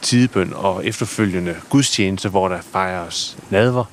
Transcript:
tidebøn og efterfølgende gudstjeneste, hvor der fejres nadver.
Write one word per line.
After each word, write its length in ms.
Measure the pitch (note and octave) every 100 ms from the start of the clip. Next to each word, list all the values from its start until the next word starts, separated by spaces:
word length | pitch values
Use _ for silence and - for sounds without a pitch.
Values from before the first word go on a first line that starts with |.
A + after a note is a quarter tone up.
tidebøn 500 | - B2 B2 G#2 F2
og 320 | D#2 G2 F#2 E2
efterfølgende 680 | A2 A2+ - G#2+ F#2 F2 E2 -
gudstjeneste, 580 | C#3 C3+ - G2 F#2+ G#2+
hvor 200 | G2 F#2
der 120 | F2+
fejres 760 | - F#2+ F#2 F#2 E2+ - - - -
nadver. 340 | G2 A#2+ B2 A#2